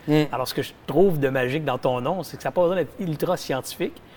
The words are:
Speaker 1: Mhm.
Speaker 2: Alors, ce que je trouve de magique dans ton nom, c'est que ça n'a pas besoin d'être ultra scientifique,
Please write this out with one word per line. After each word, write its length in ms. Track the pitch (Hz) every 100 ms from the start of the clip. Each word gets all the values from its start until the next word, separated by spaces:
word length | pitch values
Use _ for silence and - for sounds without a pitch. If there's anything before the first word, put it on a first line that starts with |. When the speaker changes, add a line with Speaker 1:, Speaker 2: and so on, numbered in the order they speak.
| -
Speaker 1:
Mhm. 180 | 151 151
Speaker 2:
Alors, 140 | 123 131
ce 60 |
que 80 | -
je 100 | 131 - -
trouve 320 | 143 196 151
de 100 | 135
magique 360 | 135 123 147
dans 140 | 143 127
ton 220 | 135 123
nom, 220 | 131 185
c'est 140 | 151 131
que 60 |
ça 60 | 135
n'a 40 |
pas 100 | 180
besoin 140 | 175 185
d'être 180 | 147 -
ultra 360 | 180 147 165 180
scientifique, 640 | - 131 - - 175 - -